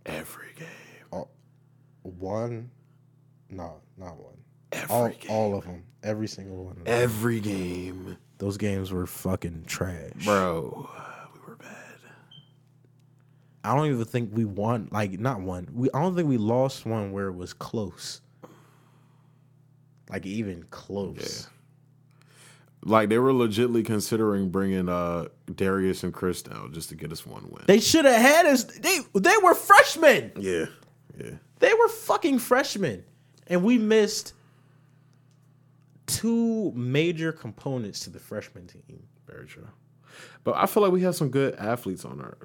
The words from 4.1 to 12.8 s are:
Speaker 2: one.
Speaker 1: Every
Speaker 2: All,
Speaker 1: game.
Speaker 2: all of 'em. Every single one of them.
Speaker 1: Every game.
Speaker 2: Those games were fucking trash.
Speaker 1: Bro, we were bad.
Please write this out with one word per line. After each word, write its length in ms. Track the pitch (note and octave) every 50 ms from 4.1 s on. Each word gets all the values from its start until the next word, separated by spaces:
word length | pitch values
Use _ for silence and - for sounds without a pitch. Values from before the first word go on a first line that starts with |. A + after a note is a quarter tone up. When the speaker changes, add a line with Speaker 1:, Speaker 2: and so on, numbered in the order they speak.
| E2 -
Speaker 2:
one. 160 | - - - - - _ _ _ _ -
Speaker 1:
Every 220 | - - - - A2+
Speaker 2:
All, 140 | A#2+ A#2+ A2+
Speaker 1:
game. 220 | - - - -
Speaker 2:
all 240 | G#2+ A2 A2 G#2 G2
of 100 | G2 E2+
'em. 180 | F2 F2+ F2+ - - - _
Every 240 | - G#2+ G#2+ G#2+ A2 G#2
single 360 | - - G2 G2 F#2 F#2 F#2
one 120 | F#2 F#2
of 80 | F2+ E2+
them. 180 | A2+ A#2 A#2+
Speaker 1:
Every 380 | B2 B2 A2 G#2+ A2+ A#2+ A#2 A2
game. 800 | G2+ A2 G2 F#2+ F#2 F2 F2 F2+ F2+ F#2 F2+ F#2 F#2 F#2+ F2+ - _ _ _ -
Speaker 2:
Those 200 | F#2+ G2+ G2 G#2
games 340 | G#2+ G#2 G2 F#2+ F#2+ F#2
were 140 | F#2+ F2+ F2+
fucking 580 | F2 - - - F#2 F#2+ - - E2+ E2+ E2 E2
trash. 460 | - - - - F#2+ F2+ E2 D2+ - - - -
Speaker 1:
Bro, 680 | G#2 G2+ G2 F#2 F2+ E2 E2 D2 - - - - - - - - - - - - -
we 80 | - - - -
were 80 | -
bad. 140 | - - - - - - - - - - - - - - - - - - _ _ _ _ _ _ _